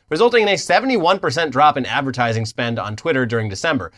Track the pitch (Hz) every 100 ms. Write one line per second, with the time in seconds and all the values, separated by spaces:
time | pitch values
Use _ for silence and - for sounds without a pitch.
0 | - 156 233 233 208 175 - 190 262 233
1 | 165 190 160 143 160 127 147 143 113 127
2 | 135 127 117 113 110 - 120 117 104 107
3 | 165 135 117 117 107 95 165 135 85